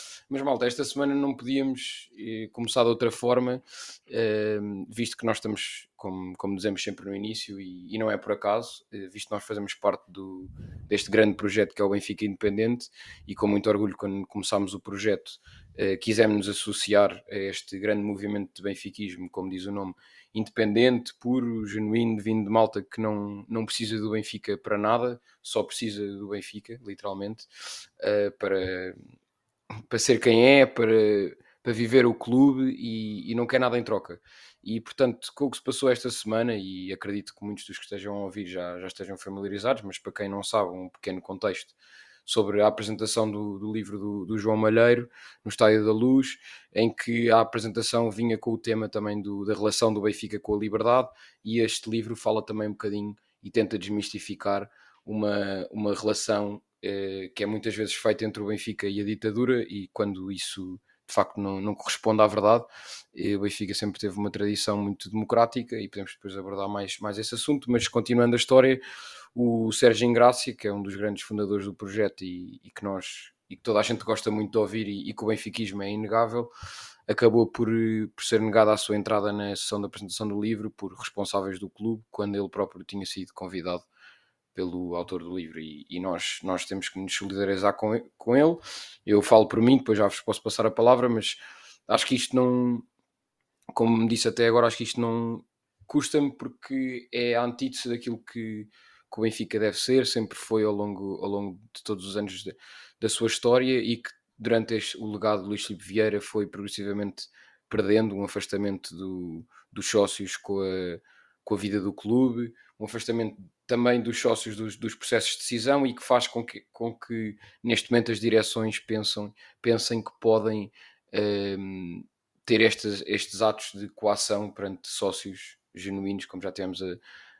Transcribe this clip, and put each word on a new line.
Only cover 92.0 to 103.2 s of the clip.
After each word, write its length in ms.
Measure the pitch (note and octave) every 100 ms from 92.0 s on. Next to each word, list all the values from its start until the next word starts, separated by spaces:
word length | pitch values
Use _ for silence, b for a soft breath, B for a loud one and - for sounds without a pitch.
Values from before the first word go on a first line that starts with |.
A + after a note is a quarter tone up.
que 120 | - B2+
isto 180 | -
não, 480 | C3 B2+ B2 B2 A#2+ - _ _ _ _ _ _ _ -
como 240 | - A#2 A2+
me 120 | A2+
disse 180 | A#2 A#2
até 220 | A2+ A#2
agora, 180 | A#2 A#2
acho 120 | -
que 40 |
isto 180 | A2+ -
não 440 | A#2 A#2 A#2 A#2 - _ _ _ -
custa-me, 500 | D3 - D3+ C#3+ C#3+
porque 720 | B2 - - C3+ C3 B2 -
é 240 | A#2+ A#2+ A#2
a 80 |
antítese 440 | A#2+ A#2+ C3+ - B2
daquilo 300 | A#2+ A#2+ A2+
que, 480 | - A#2+ A2 G#2+ G#2 b b b b
que 60 | -
o 20 |
Benfica 360 | A2 G#2+ A2 G#2+
deve 200 | G#2+ -
ser, 280 | - C3 B2
sempre 300 | A#2+ G#2+ -
foi 280 | - A2
ao 80 | G#2+
longo, 520 | G#2 G#2 F#2+ G2 F#2
ao 40 | G2+
longo 300 | G2+ G2+ F#2 A2
de 80 | -
todos 200 | - G2
os 120 | G2 G#2
anos 260 | G2+ F#2
de, 120 | G2 - B B B B
da 80 | A2
sua 200 | -